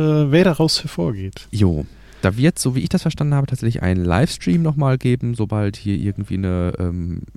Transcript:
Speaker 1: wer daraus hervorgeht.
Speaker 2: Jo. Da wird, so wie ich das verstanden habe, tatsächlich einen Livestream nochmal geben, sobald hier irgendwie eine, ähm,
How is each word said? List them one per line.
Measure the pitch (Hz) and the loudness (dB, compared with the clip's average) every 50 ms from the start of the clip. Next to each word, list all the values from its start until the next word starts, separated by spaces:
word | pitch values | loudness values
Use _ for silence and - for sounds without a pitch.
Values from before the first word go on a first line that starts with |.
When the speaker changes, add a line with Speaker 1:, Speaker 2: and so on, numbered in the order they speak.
| 156 156 151 151 151 139 | 2 2 4 4 4 4
Speaker 1:
wer | 147 170 185 | 4 4 4
daraus | 185 151 - 160 156 - - | 4 4 2 2 0 0 -2
hervorgeht. | - - - 175 170 147 110 95 95 95 - - - - | -4 -6 -6 -4 -4 -2 -4 -4 -6 -8 -10 -12 -12 -4
Speaker 2:
Jo. | - 101 104 90 80 76 76 - - - - - - - | 0 2 4 4 4 2 -4 -6 -10 -20 -20 -20 -6 -2
Da | - 95 101 | 0 0 2
wird, | 120 135 170 - - | 2 2 2 2 2
so | - 131 127 | -2 -2 -2
wie | 131 | -2
ich | - - | -2 0
das | - 180 | -2 -2
verstanden | - 160 - - 151 147 | -2 -2 -2 -2 -2 0
habe, | 143 139 139 | 0 0 0
tatsächlich | - 131 - 117 117 113 - | -2 -2 -2 -2 -2 -2 0
einen | - 90 92 92 87 | 0 0 2 2 2
Livestream | 87 85 104 151 - - - - 180 175 170 | 2 2 2 2 0 0 -2 -2 0 2 2
nochmal | 160 160 143 151 143 135 131 127 | 2 2 2 2 2 2 2 0
geben, | - 123 123 123 123 120 117 | 0 0 0 0 -2 -2 -2
sobald | 113 107 101 107 104 104 101 98 - | -2 -2 -2 0 0 0 -2 -2 -4
hier | - 101 98 | -4 -2 -2
irgendwie | - 95 101 98 98 101 - 95 | 0 -2 -2 -4 -4 -6 -4 -4
eine, | 95 95 92 90 90 90 90 - - | -2 -2 0 0 0 0 -2 -2 -2
ähm, | 90 87 87 90 85 90 85 - - - - | -4 -4 -4 -4 -4 -6 -6 -8 -10 -12 -10